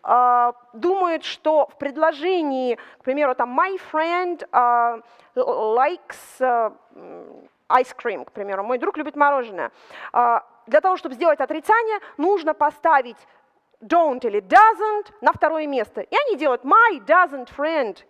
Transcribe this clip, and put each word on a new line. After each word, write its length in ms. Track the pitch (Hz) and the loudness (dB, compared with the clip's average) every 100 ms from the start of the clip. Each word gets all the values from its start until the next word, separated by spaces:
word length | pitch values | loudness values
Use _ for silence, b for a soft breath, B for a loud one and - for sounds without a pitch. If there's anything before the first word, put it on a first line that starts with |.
а, 500 | - 240 247 240 240 240 _ | 2 2 4 2 0 -2 _
думают, 500 | 226 339 381 359 320 | -6 -2 0 -2 -4
что 420 | - - 311 311 262 | -8 -6 0 2 0
в 140 | _ | _
предложении, 960 | 277 269 320 294 339 370 302 262 254 233 B B | -10 0 -2 0 -2 -2 -2 -2 -4 -6 B B
к 40 | |
примеру, 300 | - 277 285 | -6 -2 -2
там, 260 | 254 247 254 | -2 -2 0
«My 200 | 370 381 - | -2 -4 -6
friend, 560 | 311 330 349 359 330 - | -4 -2 -2 -2 -6 -2
а, 480 | - 240 240 233 226 b b b - | 0 2 2 0 -4 b b b -4
likes, 1040 | 247 240 220 226 285 349 _ - - - | -2 -2 0 0 0 -2 _ -20 -20 -4
а, 300 | 254 240 220 - _ - | -2 0 -2 -6 _ -20
м, 540 | - 175 - - - _ _ | -20 -20 -20 -20 -20 _ _
ice 260 | 254 254 - | 0 0 -6
cream», 260 | 240 175 | -8 -8
к 80 | 123 | -12
примеру, 320 | - 202 196 | -12 -8 -6
«мой 140 | 208 247 | -4 -4
друг 200 | 330 311 | -4 -6
любит 180 | 302 294 | -8 0
мороженое». 560 | 285 277 233 180 117 B B B B | 2 2 -4 -8 -10 B B B B
А, 320 | - 240 233 - _ - | 0 2 0 -4 _ 0
для 120 | 277 | 0
того, 160 | 370 370 | 2 -2
чтобы 200 | 302 240 | -6 -2
сделать 240 | 339 294 | 0 0
отрицание, 600 | 262 311 302 440 453 415 B - | -2 -6 2 2 2 -6 B -4
нужно 360 | 320 403 311 | 0 0 -2
поставить 640 | 302 302 - 320 294 247 220 _ b b _ _ _ | 0 -2 0 2 2 0 -14 _ b b _ _ _
«Don't» 420 | 208 349 320 254 240 | 0 2 2 -2 -4
или 140 | 208 | -4
«Doesn't» 680 | 190 349 440 339 427 415 403 _ | 4 6 6 4 -4 -4 -8 _
на 120 | 294 | -2
второе 320 | 339 311 320 302 | 0 -2 -2 -4
место. 360 | 269 208 - | -4 -4 -8
И 140 | - - 571 | -4 -2 -2
они 100 | 320 | -2
делают 260 | 294 247 | -2 -2
«my 360 | 262 440 453 311 | 2 4 4 0
doesn't 500 | 196 339 349 269 247 - | 2 4 4 -2 -14 -6
friend» 400 | 294 320 226 185 _ | -4 -2 -4 -8 _